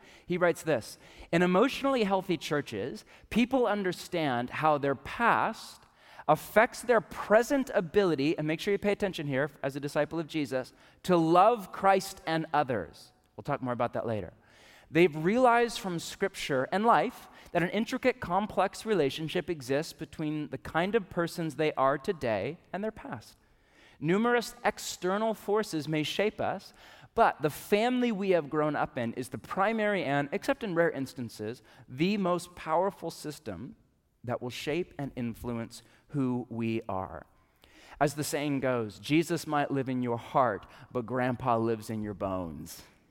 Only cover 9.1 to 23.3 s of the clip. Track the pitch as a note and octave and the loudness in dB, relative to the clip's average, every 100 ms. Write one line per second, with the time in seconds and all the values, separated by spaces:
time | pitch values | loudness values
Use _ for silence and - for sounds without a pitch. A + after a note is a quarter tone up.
9.1 | E3+ C#3+ C3 D3 - C#3+ C#3 C#3+ D#3 D3 | -4 -2 0 -2 -2 -6 -6 -4 0 0
10.1 | D#3+ D3+ D#3 C3 C3 B2 - - _ - | -2 -4 -4 -2 -4 -6 -12 -20 _ 2
11.1 | F3 D#3+ F3 G#3 A#3+ F#3 - G3 G3 - | 4 6 6 6 4 -2 0 4 4 2
12.1 | - - D#3+ D#3+ D3 C#3 A2 D2+ - - | -8 -4 -2 0 0 2 0 -4 -12 -20
13.1 | _ _ - B2+ C#3 B2+ A#2+ A#2+ A#2+ A#2 | _ _ -12 -6 -4 -2 -2 -2 -2 -4
14.1 | G#2+ F2 - _ - - - - D#3+ E3+ | -4 -6 -12 _ -20 -20 -20 -2 4 4
15.1 | D3+ E3 A#3 B3 A#3 A#3 - G3 E3+ - | 4 0 4 6 6 2 -2 -6 -6 -6
16.1 | - G3 - - C3 C3+ F#3+ A3+ F3 G#3 | -4 -4 -4 -2 -2 0 2 4 4 2
17.1 | - - - - F3 F3 G#3 A3+ B3+ C4 | -4 -18 -20 -6 -2 0 -2 -4 -2 0
18.1 | - - F#3 G#3 - F#3 - A3 G3+ C3+ | -2 -2 -2 -2 0 -2 -2 -2 2 2
19.1 | D3 D#3+ F#3 F3+ E3 B2 C3+ D#3+ - D#3+ | 0 -4 -4 -4 -6 -2 -2 -2 -8 -12
20.1 | - D#3 D3+ D3 C3+ - D#3+ F#3 A3 F3+ | -6 -4 -4 -6 -10 -6 -2 0 0 -2
21.1 | - E3 - E3 C3 D#3 - C3+ D3+ F#3 | -4 -4 -4 -6 -2 0 2 2 2 -2
22.1 | E3+ A#2+ G#2 A#2 E3+ _ F3+ G#3+ - C#4+ | -4 -2 0 -2 -8 _ -8 -8 -8 -12
23.1 | B2 - | -12 -14